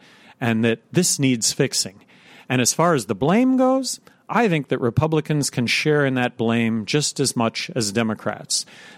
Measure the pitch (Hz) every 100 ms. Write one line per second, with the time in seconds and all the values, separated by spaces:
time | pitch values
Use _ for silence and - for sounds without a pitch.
0 | - - - - 117 113 117 113 _ 170
1 | 180 - 135 123 104 - 135 - 98 95
2 | - - - - - 127 120 - 170 156
3 | 110 98 135 202 254 262 254 262 254 -
4 | - _ - 208 233 160 135 131 120 -
5 | 160 156 151 151 135 - 117 - 151 147
6 | 139 131 123 - 113 117 113 113 101 147
7 | 143 - 131 - 113 - - 151 107 101
8 | 110 107 - 101 - - - - -